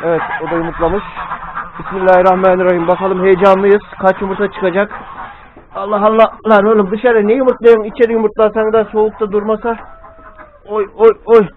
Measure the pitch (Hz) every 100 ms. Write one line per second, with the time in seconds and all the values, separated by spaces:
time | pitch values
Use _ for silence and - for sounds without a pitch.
0 | 165 165 139 156 160 170 165 - 165 196
1 | - - - - - - - - - 190
2 | 185 180 185 185 190 185 180 175 170 180
3 | 190 190 185 185 196 190 202 202 - -
4 | 190 190 196 190 202 - 185 180 208 -
5 | - - - - - - _ 190 196 208
6 | 214 220 220 - 220 214 208 220 185 214
7 | 247 226 208 247 254 247 233 226 214 -
8 | 233 226 214 220 214 220 220 220 214 214
9 | 214 214 214 208 208 214 233 226 - -
10 | - - - - - _ - 208 196 185
11 | 220 208 202 226 190